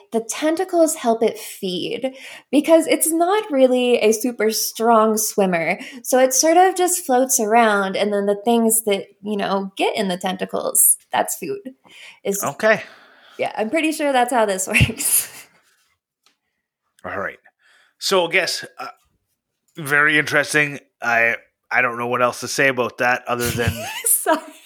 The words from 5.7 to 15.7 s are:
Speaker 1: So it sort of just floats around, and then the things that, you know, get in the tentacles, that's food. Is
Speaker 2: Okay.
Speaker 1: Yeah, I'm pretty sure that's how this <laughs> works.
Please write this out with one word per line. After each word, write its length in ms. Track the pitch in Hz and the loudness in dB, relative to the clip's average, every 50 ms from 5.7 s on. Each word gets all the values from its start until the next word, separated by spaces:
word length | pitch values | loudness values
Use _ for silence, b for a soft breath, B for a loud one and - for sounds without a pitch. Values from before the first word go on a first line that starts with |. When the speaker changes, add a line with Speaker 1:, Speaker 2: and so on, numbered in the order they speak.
| 190 B B B B 247 | -4 B B B B -14
Speaker 1:
So 160 | - - 269 254 | -4 0 2 2
it 160 | 262 262 254 | 2 2 2
sort 240 | - 302 320 339 349 | 2 2 4 6 6
of 160 | 370 381 359 | 4 4 4
just 280 | 359 359 349 359 - - | 2 0 0 -2 -2 -2
floats 340 | - 254 247 262 262 - - | 0 0 2 2 2 0 -2
around, 560 | 220 208 220 240 233 214 208 202 196 190 190 | 0 2 4 4 4 4 2 2 0 -2 -2
and 160 | 131 202 208 | -2 -2 0
then 140 | 208 202 202 | 0 0 0
the 100 | 202 202 202 - | 0 -2 0 0
things 400 | 240 233 233 226 226 214 - - | 0 2 2 2 2 0 0 0
that, 220 | 208 196 196 190 - _ _ | -2 -2 -2 -4 -8 _ _
you 140 | 196 208 214 202 | -10 -6 -6 -4
know, 340 | 190 170 190 196 196 196 - | -2 -2 -2 -2 -4 -6 -4
get 200 | - 339 427 - | -4 -2 -2 -2
in 120 | - 208 190 | -2 -2 -4
the 100 | 180 185 | -4 -4
tentacles, 800 | - 190 190 190 190 190 - 85 - - - - - - - - _ _ | -4 -6 -6 -6 -8 -8 -6 -6 -4 -2 0 2 2 2 2 0 _ _
that's 260 | - - - - - | -2 -2 -2 -4 -6
food. 380 | - 196 147 135 135 - 262 262 _ B B B B B B B B | -8 -8 -8 -10 -10 -12 -16 -20 _ B B B B B B B B
Is 220 | - - 196 190 - | -6 -6 -4 -4 -4
Speaker 2:
Okay. 380 | 131 - - - 220 220 - B B B B B B B B B B B - | -6 -4 0 2 2 2 2 B B B B B B B B B B B -6
Speaker 1:
Yeah, 140 | 127 - - | -6 -6 -4
I'm 140 | - 214 220 | -4 -4 -2
pretty 220 | 262 330 302 320 | -2 0 0 -2
sure 200 | 302 311 302 285 | -2 -2 -2 0
that's 200 | 269 247 240 240 | 0 0 0 0
how 120 | 277 233 220 | 0 0 0
this 220 | 202 190 190 - - | 0 0 -2 -4 0
<laughs> 0 | |
works. 800 | 214 233 - 226 220 - - - - - - - - - - _ _ _ _ _ | 2 2 2 2 0 -2 -4 -2 -2 -2 -2 -4 -10 -20 -20 _ _ _ _ _